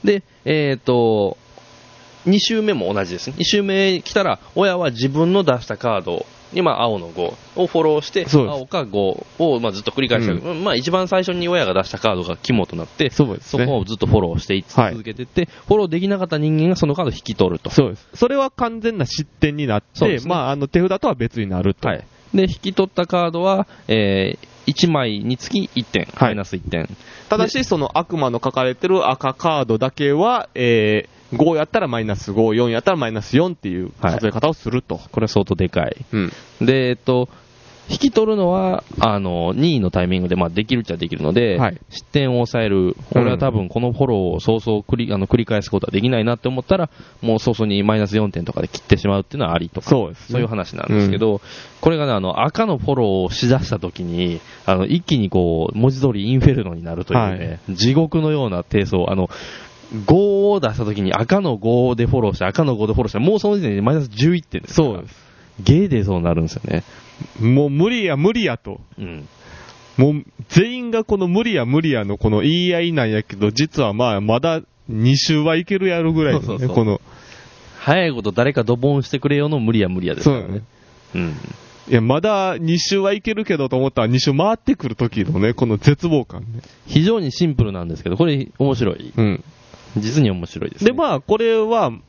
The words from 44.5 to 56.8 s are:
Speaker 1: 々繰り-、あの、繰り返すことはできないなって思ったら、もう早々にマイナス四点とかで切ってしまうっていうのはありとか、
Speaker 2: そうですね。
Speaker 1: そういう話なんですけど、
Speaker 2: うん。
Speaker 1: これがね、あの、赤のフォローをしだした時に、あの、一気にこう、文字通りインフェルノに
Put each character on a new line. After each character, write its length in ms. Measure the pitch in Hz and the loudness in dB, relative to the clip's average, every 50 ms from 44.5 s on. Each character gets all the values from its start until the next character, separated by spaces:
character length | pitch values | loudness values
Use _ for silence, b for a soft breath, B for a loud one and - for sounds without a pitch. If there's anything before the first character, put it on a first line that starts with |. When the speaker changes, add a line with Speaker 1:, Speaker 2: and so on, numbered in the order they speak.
| 110 113 | 0 0
Speaker 1:
々 220 | 101 117 110 104 | 0 -2 -2 -2
繰 140 | 101 - - 107 117 | 0 -2 -2 -2 0
り-、 60 | 98 104 | -2 -2
あ 60 | 98 | -2
の、 80 | 98 | 2
繰 100 | - - | 2 2
り 80 | 120 117 | 2 2
返 160 | - 113 104 | 0 -2 -2
す 80 | 87 - | -2 -2
こ 100 | - 98 | -2 -2
と 60 | - | -2
は 40 | - | 0
で 100 | 92 98 | -2 0
き 80 | 110 127 | 0 2
な 100 | 127 113 | 0 0
い 60 | 107 | 0
な 100 | 117 120 | 0 -2
っ 40 | 117 | -2
て 80 | - | -2
思 140 | 123 131 127 | -4 -4 -4
っ 20 | 127 | 0
た 140 | - 190 | 0 0
ら、 120 | 190 170 B B B B B B B | 0 0 B B B B B B B
も 140 | - 113 113 | 0 0 0
う 40 | 110 | 2
早 120 | - 123 113 | 2 0 0
々 160 | - 110 107 | 0 0 0
に 120 | 101 101 101 | 2 2 2
マ 140 | 107 110 | 2 2
イ 20 | 110 | 2
ナ 80 | 104 | 0
ス 100 | 92 101 | 0 0
四 140 | 110 107 101 | 0 0 0
点 120 | - 85 85 | -2 -6 -6
と 100 | 82 - | -6 -6
か 80 | - | -6
で 60 | - | -6
切 120 | - - - | -6 -8 -12
っ 20 | |
て 160 | - - - | 0 0 0
し 100 | - - | 2 4
ま 120 | 101 98 98 | 0 0 0
う 20 | |
っ 20 | 95 | -2
て 120 | _ - | _ -4
い 20 | |
う 40 | 143 | -4
の 60 | 123 | -2
は 60 | 82 85 | -2 -2
あ 60 | 85 | -2
り 100 | 87 85 | -4 -4
と 120 | - - | -10 -12
か、 80 | - - | 0 2
Speaker 2:
そ 180 | 151 127 104 | 2 2 2
う 20 | 78 | -4
で 60 | - | -8
す 40 | - | -14
ね。 40 | - - | -12 -6
Speaker 1:
そ 60 | 117 120 | -2 -2
う 20 | |
い 40 | 120 | -2
う 20 | |
話 280 | 110 113 104 90 - - | -2 -4 -6 -6 -6 -8
な 80 | - - | -10 -4
ん 40 | |
で 140 | - 107 104 | 0 2 2
す 100 | 101 98 | 2 2
け 80 | 98 98 | 2 2
ど、 140 | 110 110 104 | 2 2 0
Speaker 2:
う 20 | |
ん。 40 | 98 B B B B B B B - | 0 B B B B B B B 0
Speaker 1:
こ 100 | - 160 | 2 2
れ 60 | 165 | 2
が 100 | 156 147 | 2 0
ね、 60 | 139 117 | 0 0
あ 60 | 101 | 0
の、 240 | 95 92 - - 117 | 0 -2 0 0 0
赤 220 | 151 - - 226 | 0 0 0 0
の 140 | 214 170 123 | 0 0 -2
フ 80 | - | 0
ォ 80 | - 139 | -2 0
ロ 100 | 127 117 | 2 2
ー 180 | 104 95 95 92 | 2 2 0 0
を 40 | 90 | -2
し 200 | 104 - - 120 | -2 -2 2 2
だ 100 | 127 131 | 2 2
し 100 | - - | 2 -4
た 80 | 113 | -4
時 240 | 92 92 87 - - 90 | -4 -6 -8 -8 -8 -8
に、 380 | 87 85 87 90 87 85 82 B B B B B | -6 -2 -2 -2 -2 -2 -6 B B B B B
あ 100 | - 95 | 0 0
の、 120 | 92 92 | 2 2
一 140 | 101 143 175 | 0 0 -2
気 180 | 175 - 160 127 | 0 0 0 0
に 100 | 104 92 | 0 2
こ 400 | - 95 90 85 82 80 80 - | 2 2 2 2 0 0 -2 -2
う、 60 | - | 0
文 140 | 104 117 135 | 2 2 2
字 100 | 131 131 | 2 2
通 60 | 131 135 110 | 0 0 0
り 140 | 101 98 | 0 -2
イ 60 | 113 131 | 0 2
ン 60 | 131 | 4
フ 80 | 113 | 4
ェ 80 | 147 131 | 4 4
ル 100 | - 104 | 4 -2
ノ 80 | 92 85 | -4 -8
に 100 | 82 | -10